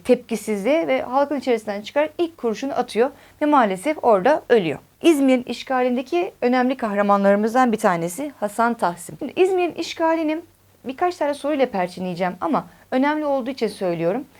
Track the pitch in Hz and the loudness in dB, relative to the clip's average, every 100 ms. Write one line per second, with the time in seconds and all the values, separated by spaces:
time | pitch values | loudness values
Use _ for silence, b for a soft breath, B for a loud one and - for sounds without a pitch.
0 | - 247 247 220 - 202 202 311 330 262 | 0 0 2 -6 -4 -4 0 0 0 -2
1 | - 262 285 285 262 226 220 202 214 285 | 0 -2 0 -2 -2 -2 -2 -8 -4 -2
2 | 302 302 339 - 233 208 269 - - 202 | -2 -2 -4 -2 -4 -4 -4 -4 -2 0
3 | 254 285 B B 302 294 220 190 285 311 | -2 -2 B B 2 4 2 0 -4 0
4 | - 202 202 311 - 233 165 - - _ | 2 4 4 0 2 2 2 -6 -10 _
5 | 330 294 269 254 240 240 - 254 247 247 | 2 4 4 2 0 -10 -4 0 0 -2
6 | 262 349 349 - 247 254 247 262 220 202 | -2 -2 -2 -2 0 2 2 0 -2 0
7 | 202 202 196 202 220 240 254 208 208 170 | 2 4 4 4 2 2 2 2 0 0
8 | 170 214 294 - 208 208 233 233 185 175 | -4 -6 -10 -6 -6 0 0 0 -2 -4
9 | - 151 285 - 370 370 349 - 330 - | -12 -12 -8 0 2 2 -2 -4 -10 -2
10 | 330 330 311 311 349 _ _ _ - 262 | 0 0 -2 -4 -8 _ _ _ -12 -4
11 | 359 359 294 285 277 302 254 202 180 180 | -4 -2 -4 -2 -4 0 0 -2 -4 -4
12 | 185 170 185 180 330 214 - B B 262 | -8 -4 -4 -4 -2 -2 -4 B B 0
13 | 277 302 294 277 240 277 214 208 185 170 | 0 0 -2 -2 -4 -4 -6 -2 -4 -2
14 | 170 214 - | -2 -2 -6